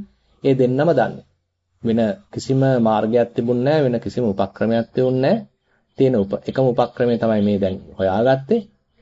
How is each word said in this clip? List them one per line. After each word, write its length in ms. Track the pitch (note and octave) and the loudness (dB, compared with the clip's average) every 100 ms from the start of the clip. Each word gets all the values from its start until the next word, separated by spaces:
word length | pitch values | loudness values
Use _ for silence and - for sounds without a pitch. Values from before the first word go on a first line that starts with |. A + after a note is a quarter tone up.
| - _ _ _ | -8 _ _ _
ඒ 100 | C#3 | 0
දෙන්නම 360 | C3 B2 C3 E3 | 2 2 2 2
දන්නේ. 360 | C#3 G#2 - - _ _ _ _ _ | 2 0 -4 -20 _ _ _ _ _
වෙන 160 | A2+ A2+ A2 G2 _ | -2 0 0 -4 _
කිසිම 340 | - - C3+ C3+ B2+ | -12 -4 0 2 2
මාර්ගයක් 500 | A2+ G#2+ A2 A#2+ A#2 | 2 2 2 0 0
තිබුණ 300 | - A#2 B2 | -2 -2 0
නැහැ, 220 | C3+ D#3 | 0 0
වෙන 120 | C3 A#2 | 0 -2
කිසිම 260 | G2+ B2 A#2 | -6 -4 -2
උපක්‍රමයක් 600 | G2 G2 - A2 A#2 A2+ | -2 -4 -2 -2 -2 -2
තිබුණ 300 | B2+ B2+ B2+ | -2 0 0
නැහැ. 240 | C#3 A3 - _ _ _ _ - | 0 -2 -4 _ _ _ _ 0
තියෙන 180 | C3+ A#2+ | 2 2
උප-, 260 | G2 - | -2 -4
එකම 240 | - C3+ C3 | -6 0 0
උපක්‍රමය 480 | A#2+ A#2+ - A#2+ A2+ | 2 -2 0 -2 0
තමයි 260 | A2+ G#2+ | 0 0
මේ 180 | G#2 G2+ | 0 0
දැන් 160 | F#2+ G2 - | -2 -4 -12
හොයාගත්තේ. 720 | - F#2+ G2 B2+ C3+ C3+ A#3 - _ _ _ | -4 -2 2 2 0 0 -4 -4 _ _ _